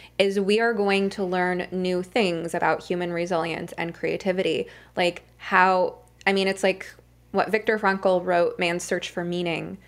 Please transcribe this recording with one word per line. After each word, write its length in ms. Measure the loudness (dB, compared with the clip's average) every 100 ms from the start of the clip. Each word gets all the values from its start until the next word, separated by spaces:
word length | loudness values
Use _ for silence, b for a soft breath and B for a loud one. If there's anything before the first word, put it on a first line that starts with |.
| B 0
is 180 | 0 2
we 220 | 2 2
are 140 | 2
going 360 | 2 2 2 2
to 140 | -2
learn 420 | -2 0 0 0 -4
new 320 | -2 -2 -2
things 500 | -2 0 0 0 -4
about 300 | -2 0 0
human 300 | -2 -4 -2
resilience 580 | -4 -2 -2 -2 -4 -8
and 200 | -8 -8
creativity. 720 | -4 -4 -2 -2 0 0 0 -4 B B -2
Like 260 | 0 -2 -10 -18
how, 580 | 0 4 6 4 2 -2 -18 -6 -2
I 60 |
mean, 120 | 0 0
it's 120 | 2
like 320 | 0 0 -6 -20 _ _ _
what 180 | -2 0
Viktor 300 | 0 0 0
Frankl 460 | 0 2 2 2 2
wrote, 340 | 2 2 0
Man's 240 | 0 -2
Search 280 | -2 -4 -4
for 120 | -6
Meaning, 540 | -4 -4 -4 -4 -6 -12